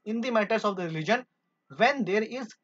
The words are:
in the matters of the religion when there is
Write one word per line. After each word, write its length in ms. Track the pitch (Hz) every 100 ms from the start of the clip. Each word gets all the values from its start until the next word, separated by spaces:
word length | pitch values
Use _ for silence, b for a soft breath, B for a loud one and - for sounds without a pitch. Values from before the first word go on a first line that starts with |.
| 214
in 140 | 226
the 80 | 254
matters 340 | 226 202 220
of 140 | 214 190
the 100 | 175
religion 320 | 160 156 240 254 _ _ _ _ 135
when 240 | 240 285
there 260 | 185 208 220
is 160 | 240 254 -